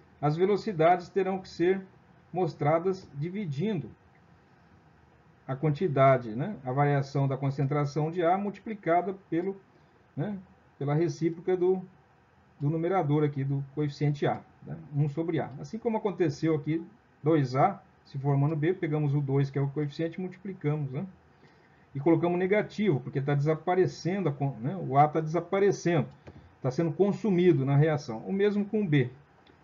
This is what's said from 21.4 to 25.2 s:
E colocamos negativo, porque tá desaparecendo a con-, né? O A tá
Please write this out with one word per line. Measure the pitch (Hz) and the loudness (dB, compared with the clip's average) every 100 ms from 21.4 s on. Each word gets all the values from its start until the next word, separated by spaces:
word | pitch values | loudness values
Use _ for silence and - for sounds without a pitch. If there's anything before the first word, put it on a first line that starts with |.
| - _ _ _ _ | -20 _ _ _ _
E | 139 | -2
colocamos | 165 156 175 175 | 4 4 4 0
negativo, | 185 208 - - 208 135 | 2 2 0 0 0 0
porque | - 139 | -2 -4
tá | 139 | 0
desaparecendo | 143 151 156 - 185 165 - 160 196 160 | 0 2 0 0 2 2 0 -4 -2 -2
a | |
con-, | 139 139 107 | -2 -4 -4
né? | 127 180 | -6 -4
O | 139 139 | 0 4
A | 151 | 4
tá | 160 | 2